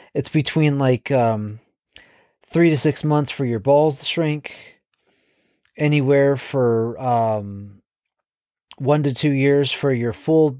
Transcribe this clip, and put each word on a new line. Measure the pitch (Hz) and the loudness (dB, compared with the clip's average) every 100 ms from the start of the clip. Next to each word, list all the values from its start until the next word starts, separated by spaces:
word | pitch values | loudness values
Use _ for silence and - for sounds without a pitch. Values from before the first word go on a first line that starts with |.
| - | -12
it's | - - | -8 -4
between, | 156 131 160 151 139 | -2 -2 0 0 2
like, | 131 123 - | 0 0 0
um, | 135 117 107 107 110 _ _ _ - - _ _ _ _ | 0 0 -2 -6 -12 _ _ _ -20 -20 _ _ _ _
three | 165 170 | 2 2
to | 147 | 2
six | 156 139 | 0 -2
months | 151 151 139 | 0 0 -2
for | - | -4
your | 127 113 | -4 -2
balls | 135 143 156 139 | 2 2 2 -2
to | - | -6
shrink, | - 156 151 - - - _ _ _ _ _ _ _ _ _ _ - | -4 -2 -4 -8 -18 -20 _ _ _ _ _ _ _ _ _ _ -4
anywhere | 147 147 135 139 139 135 | 0 2 2 4 4 0
for, | - 139 120 113 117 117 | -2 -2 2 2 -2 -4
um, | 127 120 113 107 101 101 101 98 _ _ _ _ _ _ _ _ _ - | -2 0 0 -2 -6 -12 -16 -20 _ _ _ _ _ _ _ _ _ -6
one | 135 151 | 0 0
to | 143 | 0
two | 123 151 | -2 0
years | 139 139 143 139 | 2 2 2 0
for | - 143 | -2 -2
your | 127 117 | 0 -2
full | 107 - 160 151 131 | -4 0 2 2 0